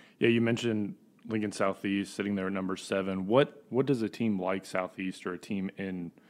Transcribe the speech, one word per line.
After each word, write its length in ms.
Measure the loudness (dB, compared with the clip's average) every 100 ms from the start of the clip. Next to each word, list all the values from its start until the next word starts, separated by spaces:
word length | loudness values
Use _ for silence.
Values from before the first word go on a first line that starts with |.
| -18 2
Yeah, 80 | 4
you 120 | 6
mentioned 540 | 4 2 2 0 -2 -6 -16 _ -6
Lincoln 240 | -2 -2
Southeast 640 | 0 0 0 0 0 -2
sitting 220 | -4 -2 0
there 100 | 0
at 60 |
number 240 | -2 -2 -4
seven. 500 | -2 0 0 -2 2
What, 380 | 4 4 0 -4
what 160 | 0 2
does 160 | 2
a 60 | 0
team 320 | 0 0 0
like 240 | 0 -2
Southeast 640 | -2 -4 -4 -4 -6 -4 -6
or 60 |
a 60 | -6
team 300 | -4 -4 -4 -4
in 340 | -6 -6 -8 -12 -20